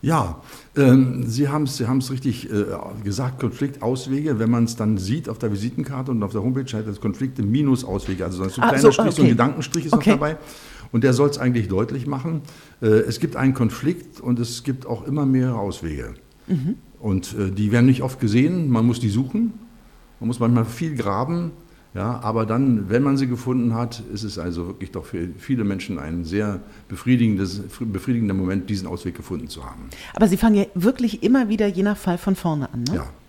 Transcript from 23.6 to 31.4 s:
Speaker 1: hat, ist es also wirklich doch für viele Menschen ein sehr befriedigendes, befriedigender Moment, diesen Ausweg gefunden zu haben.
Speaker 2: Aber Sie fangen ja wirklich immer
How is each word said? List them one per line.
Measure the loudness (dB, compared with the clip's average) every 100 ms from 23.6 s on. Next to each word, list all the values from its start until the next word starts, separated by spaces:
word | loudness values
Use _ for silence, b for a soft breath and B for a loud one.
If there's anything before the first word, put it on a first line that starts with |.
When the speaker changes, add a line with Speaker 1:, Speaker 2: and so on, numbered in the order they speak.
| 2
Speaker 1:
hat, | 0 -4 -6 -10
ist | -8
es | -8 -6
also | -6 -4 -6
wirklich | -8 -10
doch | -10 -8
für | -6 -6 -8
viele | -4 -2
Menschen | 0 -4 -6 -8
ein | -6 -6
sehr | -4 -2 -2 -4 B B -14
befriedigendes, | -8 2 4 4 2 -2 -4 -12 -8
befriedigender | -6 -6 -2 0 0
Moment, | 0 0 -2 -2
diesen | -6 -4
Ausweg | -8 -8 -10
gefunden | -8 -8 -8
zu | -12
haben. | -14 -14 -16 B B
Speaker 2:
Aber | 2 2
Sie | 4
fangen | 4 4
ja | 2
wirklich | 0 0 2 -2 0
immer | 2 2